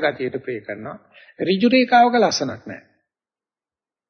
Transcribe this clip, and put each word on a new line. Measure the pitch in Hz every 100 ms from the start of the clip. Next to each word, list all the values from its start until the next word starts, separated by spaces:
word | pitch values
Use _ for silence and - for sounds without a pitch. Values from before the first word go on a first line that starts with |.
ගතියට | 156 139 127 131
ප්‍රිය | - 117
කරනවා. | 107 104 110 - _ - - -
ඍජු | 156 190 233
රේඛාවක | 254 247 240 240 240
ලස්සනක් | 202 - 135 104
නැහැ. | - 90 - _ _ _ _ _ _ _ _ _ _ _